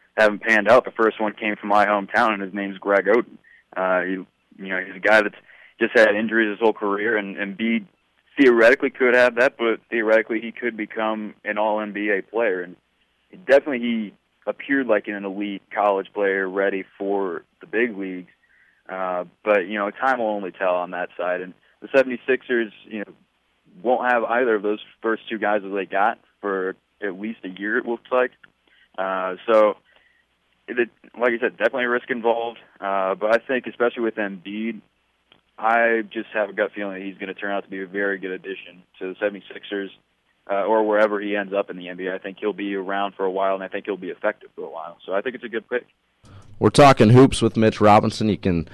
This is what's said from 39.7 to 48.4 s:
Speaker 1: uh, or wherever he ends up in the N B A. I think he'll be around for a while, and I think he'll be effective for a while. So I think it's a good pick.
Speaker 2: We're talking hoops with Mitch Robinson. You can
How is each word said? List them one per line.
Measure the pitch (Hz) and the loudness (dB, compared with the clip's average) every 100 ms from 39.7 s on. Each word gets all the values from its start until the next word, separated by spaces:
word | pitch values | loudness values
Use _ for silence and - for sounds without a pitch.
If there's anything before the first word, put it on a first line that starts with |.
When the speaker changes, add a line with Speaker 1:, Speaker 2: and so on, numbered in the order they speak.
| 101 98 - _ _ _ _ - | -8 -8 -14 _ _ _ _ -6
Speaker 1:
uh, | 98 | -4
or | 95 110 | 0 2
wherever | 107 104 107 104 | 2 2 2 0
he | 104 104 | -4 -4
ends | 98 | -4
up | 98 101 | -4 -4
in | 90 | -8
the | 90 | -14
N | 90 | -10
B | 92 | -8
A. | |
I | 95 | -8
think | 101 98 | -10 -8
he'll | 107 | -6
be | 95 101 | -6 -6
around | 98 92 98 101 92 | -6 -6 -4 -4 -4
for | |
a | 95 | -4
while, | 95 98 | -2 -2
and | 95 | -2
I | 95 | -6
think | 101 | -10
he'll | 98 95 | -8 -8
be | 90 | -10
effective | - 107 104 - | -6 -6 -6 -10
for | - | -16
a | 82 | -14
while. | 78 82 85 | -12 -14 -16
So | - | -8
I | 95 | -6
think | 117 | -4
it's | 123 | -8
a | 120 | -10
good | 113 104 | -10 -6
pick. | 123 - _ _ _ - - - - | -8 -8 _ _ _ -20 -20 -18 0
Speaker 2:
We're | 110 | 2
talking | - 143 131 110 | 8 8 8 8
hoops | 123 135 - | 10 8 6
with | 113 113 | 0 2
Mitch | 110 - | 2 4
Robinson. | 104 104 110 - 110 | 6 6 6 0 -2
You | |
can | 92 | 0